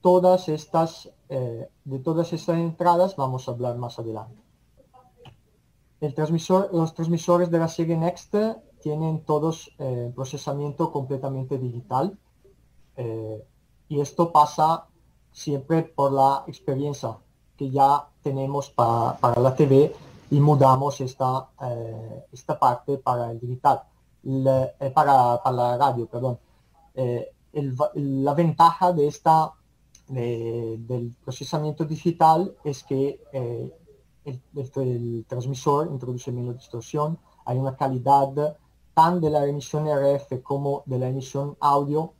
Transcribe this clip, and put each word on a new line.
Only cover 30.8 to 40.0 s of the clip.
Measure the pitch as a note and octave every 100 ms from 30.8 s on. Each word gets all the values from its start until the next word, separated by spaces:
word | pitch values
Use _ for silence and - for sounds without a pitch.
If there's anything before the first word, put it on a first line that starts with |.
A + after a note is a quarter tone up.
| A2+
del | B2 A#2+ A#2+
procesamiento | - B2+ C#3 D3+ D3+ D3
digital | D#3 D#3 F3 E3 D#3 D#3+ F#3+ -
es | D3+ C3+
que, | - C3+ C#3 - -
eh, | C3+ A#2+ A#2 B2+ - _ _ _ _
el, | C#3+ B2+ _
el, | C#3+ C3 -
el | C3 A#2+ A#2 A#2 -
transmisor | B2+ B2 C3 D#3 C#3+ E3
introduce | C3+ B2+ B2 -
menos | A#2+ B2 A#2+
distorsión, | - A#2+ - D#3 D3+ E3+ _ _
hay | - B2+
una | C3+
calidad | C3 C3+ C3 B2 C#3 C3+ C#3 D3+ D3+ _ _ _
tan | - E3 F3+
de | D#3
la | D3+
emisión | C#3+ C#3+ - D3+ D3+
R | C#3+